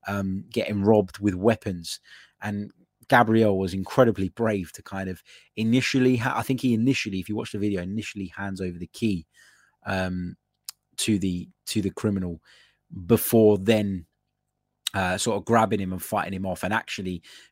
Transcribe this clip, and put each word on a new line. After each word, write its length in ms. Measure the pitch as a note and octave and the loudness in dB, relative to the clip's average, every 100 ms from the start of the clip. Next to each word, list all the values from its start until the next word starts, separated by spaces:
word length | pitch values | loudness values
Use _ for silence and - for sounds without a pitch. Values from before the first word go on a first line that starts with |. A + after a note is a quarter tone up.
| G2 | -6
um, 360 | G2+ F#2+ F#2+ - | -4 -2 -4 -4
getting 320 | A#2 F#2 G#2 | -4 -2 2
robbed 380 | G2+ G#2+ F#2+ - | 6 6 4 0
with 140 | G2+ | -2
weapons? 680 | F2+ G#2+ G#2+ G#2 F2 E2 - _ - - _ | 2 2 0 -2 -8 -8 -14 _ -20 -20 _
And 320 | G#2 G#2 G#2 - _ _ - | -8 -8 -8 -14 _ _ 4
Gabriel 500 | B2 A2+ A2+ G#2+ F#2+ | 4 6 4 4 2
was 160 | F#2+ | -2
incredibly 560 | F#2+ F2+ - A#2+ F#2+ F#2 | -4 0 4 4 2 -4
brave 420 | - A2 G#2 F2 | -2 -2 -2 -6
to 100 | - | -14
kind 260 | - F#2+ F#2 | -12 -10 -8
of 140 | F2+ _ - _ | -10 _ -20 _
initially, 640 | - A2+ B2+ - C3 B2+ B2 | -4 2 2 2 2 4 2
ha-, 200 | B2+ - | 0 -2
I 60 | |
think 200 | A#2 B2+ | -2 -2
he 120 | B2+ | 0
initially, 460 | A2+ B2 B2+ A2 F#2+ | 2 2 0 -2 -6
if 80 | F2+ | -6
you 80 | G#2 | -6
watch 160 | - | -6
the 60 | G#2 | -4
video, 220 | G#2 G2 | -2 -2
initially 520 | F2+ A2 G#2+ G#2 F#2 | -4 -6 -8 -10 -10
hands 260 | - G2+ F#2+ | -8 -8 -6
over 160 | F#2 F2 | -8 -8
the 120 | F2 | -12
key, 380 | - A2+ F2+ - _ _ _ _ _ G2 | -4 -2 -2 -6 _ _ _ _ _ -6
um, 480 | F#2+ F#2 F2+ F2+ - _ _ - - _ - | -4 -2 -4 -8 -12 _ _ -20 -20 _ -6
to 240 | - G#2 | -2 0
the, 280 | F#2+ F2+ F2 _ - | 0 -4 -8 _ -8
to 140 | A2 | -4
the 100 | F#2+ | -4
criminal 500 | - A2 G2 F2+ E2 _ _ _ _ _ F#2+ F2 | -2 -2 -2 -4 -8 _ _ _ _ _ -10 2
before 520 | A2+ - A2+ G#2+ G2+ | 2 4 6 6 6
then, 480 | F#2+ A2 G#2 F#2 E2+ _ _ _ _ _ _ _ - | 4 2 0 -4 -8 _ _ _ _ _ _ _ -8
uh, 220 | G2 F#2 F#2 | -4 -2 -2
sort 220 | A#2+ G2+ | -4 -4
of 60 | G2 | 2
grabbing 340 | A2+ A2 G2+ | 2 4 0
him 120 | F#2+ | -4
and 100 | F#2 | -8
fighting 320 | - G#2 E2+ | -4 -4 -4
him 100 | F#2+ | -6
off. 200 | F#2+ F2+ | -6 -6
And 100 | - | -4
actually, 480 | A2 - - F#2 F2+ - - - | -4 -4 -8 -8 -8 -12 -20 -20